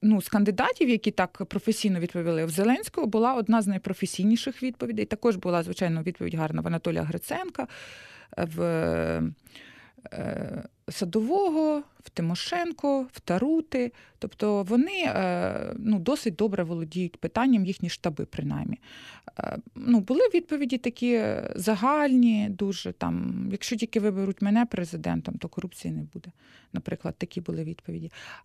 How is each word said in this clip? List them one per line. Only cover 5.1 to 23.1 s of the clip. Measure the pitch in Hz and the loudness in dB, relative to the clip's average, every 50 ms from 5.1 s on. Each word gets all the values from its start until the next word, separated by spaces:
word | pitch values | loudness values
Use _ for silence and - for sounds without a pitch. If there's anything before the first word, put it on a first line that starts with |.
| 220 208 - 240 202 | -4 0 2 2 2
була, | 180 - 180 175 170 165 | 2 0 0 0 0 0
звичайно, | 175 180 - 190 170 165 160 156 | -2 -4 -2 0 0 0 0 -2
відповідь | 180 175 - - 170 170 | -4 -6 -6 -6 -4 -2
гарна | 160 156 156 160 160 | -2 -2 -2 -2 -2
в | 160 | -2
Анатолія | 175 170 165 - 175 165 170 160 | -2 -4 -2 -2 -2 -2 -2 -2
Гриценка, | 151 175 175 - - - 339 370 359 - - 254 - - - - - - - - - - - - _ - - 175 165 160 | -2 -4 -6 -6 -6 -6 -6 -6 -6 -6 -8 -8 -8 -10 -16 -18 -18 -18 -20 -20 -20 -20 -20 -20 _ -6 -6 -6 -4 -2
в, | 165 175 170 165 160 165 - - - 82 80 82 - - - 156 - _ - - - - - - - - - _ - - - - | -2 -2 0 0 0 0 0 0 0 0 0 0 0 -2 -2 -4 -8 _ -20 -20 -20 -20 -20 -20 -20 -20 -20 _ -20 -18 -14 -10
е, | - - - - - - - - - - - - _ _ - | -8 -6 -6 -6 -6 -6 -6 -8 -10 -10 -12 -18 _ _ -12
Садового, | - - 208 170 165 220 220 240 349 392 403 359 302 311 311 311 302 294 294 - _ _ _ | -6 -6 -6 -2 0 0 0 2 2 2 2 2 2 2 2 2 0 -2 -4 -8 _ _ _
в | - | -10
Тимошенко, | - - 170 165 180 - - - 339 349 339 339 320 - - 285 277 269 254 254 | -6 -4 -2 -2 -2 -2 -4 -4 -4 -4 -4 -4 -4 -2 0 2 2 2 0 -4
в | - - | -10 -14
Тарути. | - - 175 190 240 285 320 320 311 - - 262 247 240 - - - - _ _ | -4 -2 0 0 2 2 2 0 0 -2 -2 -2 -2 -2 -4 -12 -20 -20 _ _
Тобто | - - - - 208 214 208 202 196 | -12 -12 -6 -2 0 2 2 2 2
вони, | 180 220 240 294 370 403 370 339 | 2 4 4 4 2 0 0 0
е, | - - - 185 180 180 175 180 95 - - - - - - | 0 0 0 0 0 0 0 0 -2 -2 -4 -6 -6 -8 -4
ну, | 214 220 214 190 | 0 0 0 2
досить | 165 233 294 294 - 226 165 | 2 0 0 0 0 -4 0
добре | - 208 214 190 190 175 | 0 0 0 2 0 -2
володіють | 160 175 165 165 156 160 180 180 170 - | -2 -2 -4 -6 -4 -4 -4 -4 -4 -4
питанням, | - - - - 220 247 269 247 208 185 | -6 -8 -4 0 2 4 6 6 4 4
їхні | 180 190 - - 170 | 0 -2 -4 -4 -6
штаби | - - - 175 151 - - | -6 -2 -4 -4 -2 -2 -6
принаймні. | - - - 151 147 143 - - - - - _ - - - - - - - _ - - - | -6 -6 -4 -4 -2 -2 -2 -4 -4 -6 -8 _ -18 -20 -20 -20 -20 -20 -20 _ -14 -10 -8
Е, | - - - - - - _ | -6 -6 -6 -8 -10 -14 _
ну, | - - 247 240 220 | -4 2 4 4 4
були | 185 - 254 330 508 440 - | 6 4 4 4 4 4 4
відповіді | 349 339 - 311 285 285 240 262 | 2 0 0 -2 -2 0 0 -2
такі | 240 - 240 233 - 240 240 240 226 214 214 - - - - - | -2 -2 -4 -4 0 0 2 2 2 2 0 -2 -2 -4 -6 -6
загальні, | - 175 214 220 185 214 262 294 302 294 277 254 254 240 233 220 208 208 208 | -2 0 0 2 4 4 4 4 4 4 6 6 6 8 6 6 4 2 0
дуже | 196 180 202 196 196 - - 185 | -2 -2 -2 -2 -2 -4 -6 -8
там: | 180 - 175 - | -6 -2 -2 -2